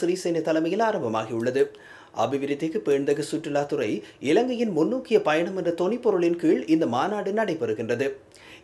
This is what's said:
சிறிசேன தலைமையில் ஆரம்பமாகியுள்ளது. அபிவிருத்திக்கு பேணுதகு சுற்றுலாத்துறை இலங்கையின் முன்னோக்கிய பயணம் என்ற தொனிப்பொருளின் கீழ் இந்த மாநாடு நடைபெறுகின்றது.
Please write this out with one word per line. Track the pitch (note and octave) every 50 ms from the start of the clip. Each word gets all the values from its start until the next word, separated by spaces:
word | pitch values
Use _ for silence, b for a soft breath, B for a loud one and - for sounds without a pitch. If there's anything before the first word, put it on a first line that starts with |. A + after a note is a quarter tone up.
சிறிசேன | - F3 F3+ F3+ - F3+ E3+ E3 D#3+ E3
தலைமையில் | D#3+ D#3+ D#3+ E3 F3+ G3+ A3+ A3
ஆரம்பமாகியுள்ளது. | G#3 F#3+ C#3+ A#2 G#2+ A2 A2 G#2 A#2 A2+ A2+ B2+ B2+ C3+ C#3+ C#3+ - B B B B B B B B - A2
அபிவிருத்திக்கு | B2 C3+ C#3 C3+ - C#3+ C#3+ E3 E3 D#3+ C#3+ - -
பேணுதகு | C#3+ C#3 C#3+ C#3 C#3+ D3 D3 -
சுற்றுலாத்துறை | - D3 - D3+ C#3+ C#3+ C#3+ C#3+ - C#3+ B2+ G#2+ C3 G3+ B B B B B B2+
இலங்கையின் | D#3 G3+ B3 B3+ B3+ A3+ A#3+ A3+ F#3 D3
முன்னோக்கிய | D#3+ D#3+ A#3 C4 B3+ - A3+ G3 - D#3
பயணம் | D3+ D#3 F3 F#3 F#3+ F#3+
என்ற | E3+ E3+ E3 - F3+
தொனிப்பொருளின் | F#3 A3+ B3 - A#3 G3+ F3+ E3+ E3+ E3+ E3+ -
கீழ் | D#3 F#3+ B3+ B3+ - D#3+
இந்த | D#3+ D#3+ B2+ A#2 B2
மாநாடு | C#3+ F3+ G#3 G#3 G3 F#3+ G3 G#3+
நடைபெறுகின்றது. | A3+ G3+ E3+ G#2+ A#2 A2 A2 A2 A#2 A2+ A#2+ A#2 C3+ C#3 C3+ - - - B B B B B B